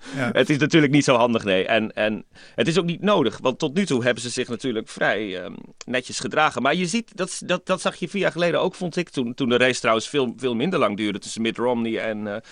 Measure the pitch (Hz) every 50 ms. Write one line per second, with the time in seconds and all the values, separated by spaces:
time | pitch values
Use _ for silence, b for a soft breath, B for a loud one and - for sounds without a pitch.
0 | B B B 139 127 117 - - 131 - 151 127 147 120 - 160 147 127 143 143
1 | 135 147 127 113 117 117 113 110 101 101 92 95 92 - 113 110 110 104 - 104
2 | 107 110 107 - - _ B B B B B B 120 175 160 185 170 175 165 -
3 | - 208 208 180 131 107 - - 113 131 113 - 165 143 135 196 202 - 139 117
4 | 120 123 120 113 120 120 110 127 117 - 117 - - 131 110 110 107 - - -
5 | - 143 107 101 110 98 92 90 90 92 - - - - - - - 127 123 127
6 | 127 - 110 - - 113 - 151 156 147 - 123 120 139 156 180 185 165 220 233
7 | 226 - - - 185 180 - - 180 - 175 180 - - 185 170 - 190 - -
8 | 185 - - 202 185 175 - 165 175 175 147 135 139 190 - - 185 170 - 180
9 | 165 - - 143 123 117 123 - 139 120 123 117 127 127 120 - - 117 113 110
10 | - - - 147 131 117 110 110 131 127 117 110 135 190 185 151 120 104 104 95
11 | 107 104 98 101 - - - 110 113 113 98 113 117 123 123 117 113 113 110 92
12 | 110 113 107 104 104 104 101 113 B B